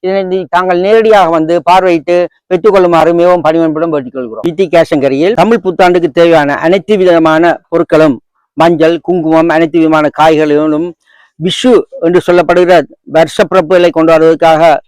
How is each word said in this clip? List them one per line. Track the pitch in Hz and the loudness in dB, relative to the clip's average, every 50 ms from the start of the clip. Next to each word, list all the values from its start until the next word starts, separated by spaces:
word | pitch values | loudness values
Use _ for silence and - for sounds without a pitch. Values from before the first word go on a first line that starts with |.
இதனை | - 185 190 196 196 185 | -6 -4 -4 -4 -4 -4
நீ-, | 185 190 180 135 | -6 -6 -6 -4
தாங்கள் | - 175 185 185 180 175 | -4 -4 -2 0 -2 -2
நேரடியாக | 180 196 214 226 220 220 214 202 185 165 | 0 0 0 2 2 2 2 2 2 2
வந்து | 165 165 160 156 170 175 143 175 | 0 -2 -2 0 -2 -2 0 2
பார்வையிட்டு | 175 185 185 185 175 165 139 - 175 175 175 170 _ _ _ _ | 2 2 2 0 -2 -2 -2 -2 -2 -2 -2 -4 _ _ _ _
பெற்றுக்கொள்ளுமாறு | 185 180 165 220 196 196 180 175 175 165 160 160 170 | -6 0 0 2 2 2 2 2 2 2 2 0 0
மிகவும் | 170 170 180 180 175 143 | 0 2 2 0 0 0
பணிவன்புடன் | 151 160 165 165 160 151 156 165 170 156 | -2 0 0 -2 -2 -2 -4 -4 -4 -4
வேண்டிக் | 147 131 123 - | -6 -8 -8 -12
கொள்கிறோம். | 135 127 117 110 107 107 | -12 -12 -8 -8 -6 -6
வி | 170 165 | -6 -4
டி | 160 196 165 170 | -4 -4 0 2
கேஷங்கரியில் | 165 160 - - 147 131 139 131 135 156 185 226 | 0 0 2 -2 -2 -2 -2 -2 0 -2 -2 0
தமிழ் | - 170 214 226 233 - | 0 0 0 0 -2 -2
புத்தாண்டுக்கு | 190 175 - 190 180 180 180 165 170 131 175 | -4 -2 0 0 2 2 0 -2 -2 0 2
தேவையான | 170 170 165 160 147 143 143 - - | 2 4 4 2 2 0 -4 -2 -2
அனைத்து | 165 180 202 165 - 214 | -2 -2 -2 0 -2 -2
விதமான | 196 185 180 170 165 160 156 156 160 170 170 156 - _ _ | 0 2 2 2 2 2 2 0 2 0 0 -2 -4 _ _
பொருட்களும், | - 165 170 _ - - - 156 123 107 _ _ _ _ _ _ _ | -4 -4 -2 _ 0 2 2 2 0 -4 _ _ _ _ _ _ _
மஞ்சள், | - 156 170 175 151 160 160 170 160 | -2 0 0 0 0 0 0 0 -2
குங்குமம், | _ - 175 180 156 160 160 160 160 170 | _ -4 -4 -4 -2 0 0 0 0 0
அனைத்து | 160 160 170 160 151 175 | 0 0 -2 0 0 0
விதமான | 160 156 160 156 151 147 - - | 0 0 0 0 0 -2 -2 0
காய்களும், | 151 160 160 151 156 151 147 147 156 156 151 151 165 175 165 _ _ _ _ _ _ _ _ _ | 0 2 2 2 0 0 0 -2 0 -2 -4 -4 -6 -8 -10 _ _ _ _ _ _ _ _ _
விஷு | 156 185 180 - - 254 247 185 - _ - - | -8 -6 -6 -2 0 2 2 2 2 _ -10 -6
என்று | - 165 180 180 - | -4 0 0 0 0
சொல்லப்படுகிற | - 175 180 170 147 175 175 180 170 180 170 139 - - _ _ - 139 | 2 0 0 2 2 2 0 2 2 2 2 0 -2 -12 _ _ -4 0
வருஷப்பிறப்புகளை | 160 165 151 - - - 147 - 190 170 151 185 180 175 175 147 | 0 0 0 0 -4 -4 0 0 -2 0 2 0 0 0 0 0
கொண்டாடுவதற்காக | 165 160 160 165 156 160 160 165 156 165 160 160 151 165 165 151 - _ | 0 0 2 2 2 4 2 2 2 2 2 2 4 2 2 2 0 _